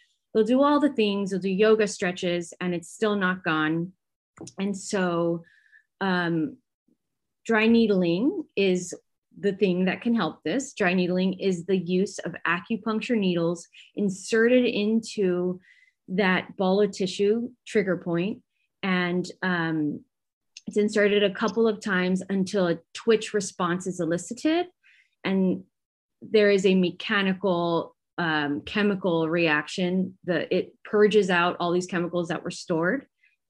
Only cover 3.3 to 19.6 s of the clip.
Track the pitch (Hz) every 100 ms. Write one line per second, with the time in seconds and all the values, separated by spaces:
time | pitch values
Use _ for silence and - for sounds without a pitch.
3.3 | 185 180 156 156 165 180 - _ _ _
4.3 | - - - 196 190 - 202 180 170 170
5.3 | 170 - _ _ - _ - 190 180 170
6.3 | 170 151 - _ _ _ _ _ _ _
7.3 | _ - 220 220 233 220 190 175 170 269
8.3 | 403 - - 196 180 180 - _ _ _
9.3 | - 196 196 196 180 190 - 240 233 160
10.3 | - 156 226 262 - 190 185 175 180 190
11.3 | - 196 175 170 190 170 185 196 - 180
12.3 | - - 175 - 226 226 220 220 226 185
13.3 | 175 165 175 - - - - 202 190 -
14.3 | 226 233 254 247 - 208 226 226 - 185
15.3 | 175 180 185 _ _ _ _ - 185 190
16.3 | 180 - - 185 190 208 196 185 - 202
17.3 | 233 240 - - 220 196 233 185 170 190
18.3 | - _ _ _ - 196 180 180 180 175
19.3 | - 185 180